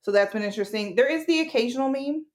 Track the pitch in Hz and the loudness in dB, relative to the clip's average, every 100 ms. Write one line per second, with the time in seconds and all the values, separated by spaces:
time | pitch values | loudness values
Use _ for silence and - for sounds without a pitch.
0 | - 202 202 214 208 202 202 214 208 175 | 4 2 2 0 -6 -4 -4 -4 -2 2
1 | 269 320 320 320 320 254 240 254 269 269 | 2 2 2 0 2 0 0 0 -2 -2
2 | 277 302 311 | -4 -6 -8